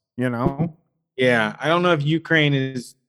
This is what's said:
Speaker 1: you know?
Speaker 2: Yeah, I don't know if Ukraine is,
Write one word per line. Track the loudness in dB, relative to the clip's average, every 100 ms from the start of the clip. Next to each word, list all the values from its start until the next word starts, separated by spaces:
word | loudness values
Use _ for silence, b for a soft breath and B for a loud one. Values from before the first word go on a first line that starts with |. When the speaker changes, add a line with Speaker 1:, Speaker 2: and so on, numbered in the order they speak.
| _ -6
Speaker 1:
you | -4
know? | -2 -2 -2 -6 -6 _ _ _ 0
Speaker 2:
Yeah, | 2 2 0 -2
I | 0
don't | 2
know | 2
if | 2
Ukraine | 0 -2 0 2 2
is, | 0 -2 -8 -12 _